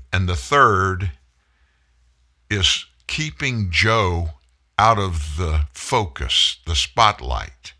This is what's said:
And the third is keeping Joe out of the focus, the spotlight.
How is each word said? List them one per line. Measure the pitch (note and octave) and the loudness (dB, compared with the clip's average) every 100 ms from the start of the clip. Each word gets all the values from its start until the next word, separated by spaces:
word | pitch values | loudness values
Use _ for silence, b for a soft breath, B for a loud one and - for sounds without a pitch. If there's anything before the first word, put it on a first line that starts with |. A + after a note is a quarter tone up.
| - | -4
And | G2 F2+ | -2 -2
the | E2+ | -4
third | - C#3+ B2 F#2+ F#2+ F#2 F#2+ - _ _ _ _ _ _ _ _ _ _ _ _ _ | 0 4 4 4 0 -2 -6 -8 _ _ _ _ _ _ _ _ _ _ _ _ _
is | G2+ - - - _ - | -2 0 -2 -8 _ -10
keeping | - D3+ - C#3 A#2 F#2+ | -6 -6 -4 -4 -2 0
Joe | E2 A2 A2+ F#2 E2+ E2 - _ _ _ - | 2 2 2 2 0 -4 -8 _ _ _ 2
out | A2 G#2 | 4 4
of | F#2+ E2 D2+ D#2 | 0 -4 -6 -6
the | E2+ D#2 D2 | -2 0 -2
focus, | - - B2 G2 - - - - - - | -6 -4 -2 -2 -6 -4 0 0 -4 -4
the | D#2+ | -4
spotlight. | - A#2 G#2+ - B1+ A1+ - - - | -2 2 2 2 -6 -8 -8 -16 -20